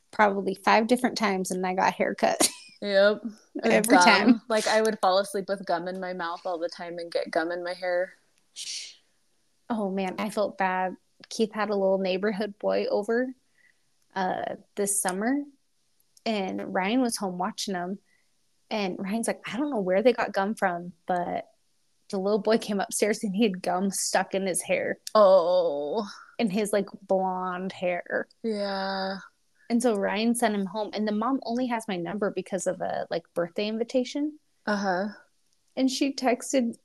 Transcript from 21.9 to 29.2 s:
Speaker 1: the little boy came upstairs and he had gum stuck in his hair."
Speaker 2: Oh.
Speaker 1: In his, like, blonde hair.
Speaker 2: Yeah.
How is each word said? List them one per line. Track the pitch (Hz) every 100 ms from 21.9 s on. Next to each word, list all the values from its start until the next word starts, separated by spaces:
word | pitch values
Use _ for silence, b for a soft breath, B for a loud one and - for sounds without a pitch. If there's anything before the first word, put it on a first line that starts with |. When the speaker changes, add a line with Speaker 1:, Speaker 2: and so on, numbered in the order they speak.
| _ _
Speaker 1:
the | 196
little | 190 214
boy | 208 226
came | 226 202
upstairs | - - 208 220
and | 220
he | 190
had | 226 185
gum | 180 180 196
stuck | - - 190 190
in | 196 190
his | 175
hair." | - 180 - 196 -
Speaker 2:
Oh. | 214 202 190 165 180 170 143 147 202 202 B B B
Speaker 1:
In | 233
his, | 190 208
like, | 208 190 -
blonde | - 190 185 185 185 180 190
hair. | - 180 175 - - - _
Speaker 2:
Yeah. | 226 208 202 196 190 196 190 190